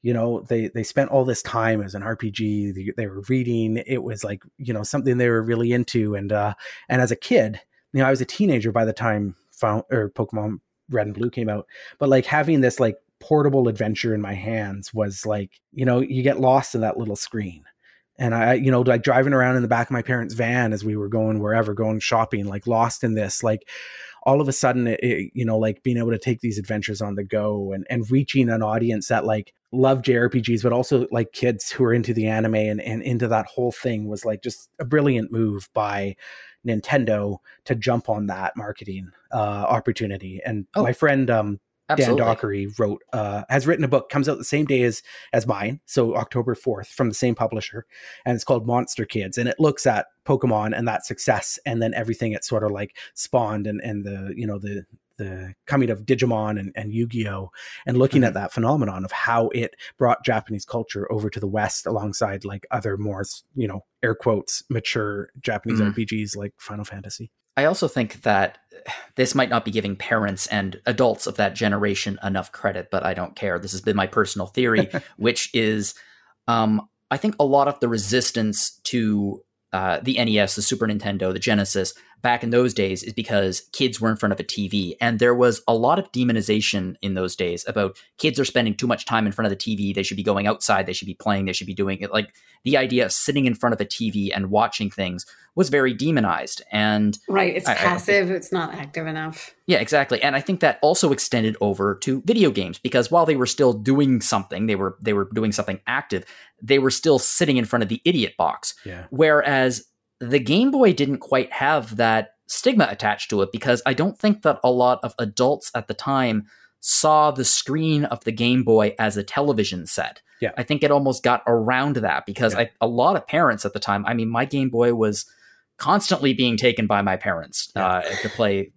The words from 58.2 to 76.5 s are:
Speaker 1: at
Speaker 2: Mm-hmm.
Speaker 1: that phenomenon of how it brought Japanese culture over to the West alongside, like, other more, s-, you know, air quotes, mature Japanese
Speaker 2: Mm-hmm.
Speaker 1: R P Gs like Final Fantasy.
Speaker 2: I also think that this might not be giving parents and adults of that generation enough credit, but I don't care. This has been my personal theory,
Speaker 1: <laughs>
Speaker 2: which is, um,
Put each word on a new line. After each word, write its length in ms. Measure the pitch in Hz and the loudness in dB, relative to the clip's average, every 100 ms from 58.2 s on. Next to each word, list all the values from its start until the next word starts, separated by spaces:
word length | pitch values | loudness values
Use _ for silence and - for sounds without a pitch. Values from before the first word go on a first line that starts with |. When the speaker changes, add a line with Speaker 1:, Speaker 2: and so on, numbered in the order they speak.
Speaker 1:
at 60 | 117 | 2
Speaker 2:
Mm-hmm. 60 | 98 | 0
Speaker 1:
that 180 | 101 | -6
phenomenon 500 | - 113 151 107 92 | -2 0 2 0 -4
of 80 | 95 | -8
how 380 | - 117 117 113 | -4 0 2 0
it 260 | 120 113 - - _ | -2 -6 -10 -20 _
brought 260 | 123 113 | 2 2
Japanese 420 | - 110 - 104 - | 0 -2 -2 -10 -6
culture 460 | 120 110 101 101 | -8 -6 -8 -4
over 180 | 107 107 | -4 -4
to 100 | 101 | -4
the 80 | 101 | -4
West 380 | 107 104 - 90 | -2 -2 -4 -4
alongside, 600 | 107 104 98 107 98 101 | -4 -4 -4 -4 -4 -10
like, 200 | 98 - | -12 -6
other 260 | 120 104 98 | -4 -4 -4
more, 240 | 104 95 | -6 -6
s-, 220 | 101 - _ 135 | -8 -10 _ -4
you 120 | 110 | -4
know, 160 | 98 _ _ | -4 _ _
air 140 | 117 104 | -2 0
quotes, 480 | 123 107 - - - | 0 0 -2 -10 -4
mature 600 | 117 - 120 104 101 - - | -4 -2 -4 -4 -6 -10 -8
Japanese 380 | - 104 113 110 | -6 -4 -2 0
Speaker 2:
Mm-hmm. 100 | 104 | 0
Speaker 1:
R 40 | |
P 120 | 104 107 | -2 -4
Gs 300 | 110 104 104 | -6 -6 -8
like 180 | 101 _ | -10 _
Final 280 | - 104 104 | -14 -12 -12
Fantasy. 440 | 101 101 - 113 _ _ - | -14 -14 -14 -16 _ _ 0
Speaker 2:
I 100 | 147 | 0
also 220 | 190 165 | 2 -2
think 360 | - 110 - | -2 -4 -2
that 340 | 117 98 95 - _ - - - - - | 2 2 2 -4 _ -20 -14 -14 -10 -2
this 200 | 127 139 | 0 2
might 140 | 123 | 2
not 120 | 117 | 0
be 60 | 110 | 0
giving 260 | 107 101 98 | -2 -4 -6
parents 520 | - 110 101 95 - | -2 0 0 -4 -4
and 340 | 107 98 - - | -2 -4 -4 -4
adults 400 | 113 123 107 - | 2 2 0 -6
of 80 | 104 | -2
that 180 | 101 | -2
generation 640 | 95 107 101 104 98 - 95 | 0 0 2 0 -2 -4 -6
enough 280 | 98 95 87 | -4 -4 -6
credit, 380 | - 104 95 87 | -4 -4 -4 -4
but 160 | 95 - | -2 -2
I 80 | |
don't 220 | 92 87 - | -4 -8 -6
care. 240 | 101 87 | -4 -4
This 140 | 90 | -6
has 80 | 92 | -4
been 140 | 107 101 | -2 0
my 120 | 95 | 0
personal 400 | - 98 101 92 | 0 0 -2 -4
theory, 420 | - 123 110 98 - | 0 2 2 2 -4
Speaker 1:
<laughs> 140 | - - | -10 -2
Speaker 2:
which 360 | 113 123 - | 0 0 -2
is, 400 | 123 110 107 101 - - _ _ _ | 0 0 0 -4 -10 -20 _ _ _
um, 420 | - | -2